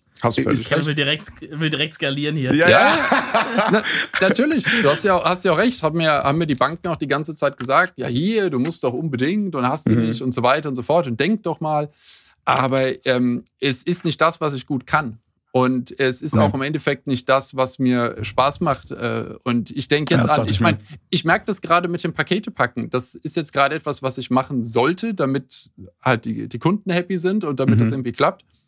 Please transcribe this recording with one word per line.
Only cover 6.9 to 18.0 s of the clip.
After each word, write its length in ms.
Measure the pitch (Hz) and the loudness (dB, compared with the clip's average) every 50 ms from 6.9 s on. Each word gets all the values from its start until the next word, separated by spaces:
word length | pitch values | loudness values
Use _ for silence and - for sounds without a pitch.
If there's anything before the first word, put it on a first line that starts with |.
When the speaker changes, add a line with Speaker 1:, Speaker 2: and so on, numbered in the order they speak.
| 165 | -4
Speaker 1:
die 120 | - - 139 | -4 -2 -2
ganze 280 | 139 143 156 160 156 | -2 -2 -2 -4 -4
Zeit 220 | - - 143 139 - | -2 -2 -2 -2 -2
gesagt, 360 | - 123 139 156 180 180 - - | -2 0 2 2 2 2 -2 -6
„Ja, 100 | 123 - | -6 -4
hier, 420 | 120 127 160 202 226 220 196 180 | -2 0 0 0 0 0 0 0
du 80 | 143 123 | 0 0
musst 260 | 127 160 165 - - | -2 -2 -2 -2 -2
doch 80 | 131 123 | -2 -2
unbedingt 600 | 127 160 160 139 120 127 151 190 214 202 190 160 | -2 -4 -4 -2 -2 0 0 0 0 -2 -4 -2
und 120 | 139 123 123 | -2 -2 0
hast 200 | 139 156 - - | 0 0 0 0
du 40 | |
Speaker 2:
Mhm. 160 | 110 117 113 113 | 2 2 2 0
Speaker 1:
nicht“ 140 | 113 117 | -2 -4
und 120 | 135 127 123 | -4 -4 -2
so 100 | 123 117 | 0 2
weiter 260 | 120 135 151 147 151 | 2 2 2 0 -2
und 60 | 131 123 | -6 -4
so 40 | |
fort 260 | 120 - 147 175 170 139 | -2 0 2 2 0 0
und 120 | 117 107 | -2 -2
denk 240 | 135 175 220 214 - | 0 0 0 0 -2
doch 160 | 175 156 - | -4 -4 -4
mal. 300 | 160 156 156 151 151 147 _ _ - - - - - _ _ _ _ | -2 -2 -2 -2 -2 -4 _ _ -20 -20 -20 -20 -20 _ _ _ _
Aber, 600 | - - 131 131 131 131 135 131 131 127 - - | 0 2 2 2 2 2 2 2 0 -2 -2 0
ähm, 380 | 135 127 123 123 123 120 120 - _ _ - | 0 2 2 2 0 0 -2 -6 _ _ -4
es 240 | 131 139 131 131 - | -2 -2 -2 -2 -2
ist 220 | 170 175 - - | -2 -2 -2 -2
nicht 160 | 170 143 - | -2 0 2
das, 180 | 156 165 165 - | 0 0 0 0
was 140 | 165 151 143 | -4 -4 -4
ich 120 | 131 123 | -4 -6
gut 200 | - 147 127 - - | -4 -4 -4 -4 -2
kann. 320 | - 156 151 120 110 113 _ _ _ _ _ _ | -2 -2 -2 -4 -8 -14 _ _ _ _ _ _
Und 460 | - 127 127 127 131 127 123 - - - | 0 2 2 2 2 0 -4 -6 -4 -2
es 200 | 135 131 127 - | 0 0 0 -2
ist 140 | - 156 143 | -4 0 2
Speaker 2:
Nee. 60 | 127 | 2
Speaker 1:
auch 120 | 147 147 - | 2 2 2
im 80 | 135 | 0
Endeffekt 460 | 135 143 151 147 - 151 143 139 - - | -2 -2 -4 -4 -2 -2 -4 -2 -2 -4
nicht 220 | 135 120 - - | -4 -2 0 2
das, 260 | 135 135 135 - - | 2 2 0 -2 -2
was 240 | 131 131 127 - - | -2 -2 -2 -2 0
mir 380 | 135 127 123 123 | 0 2 2 2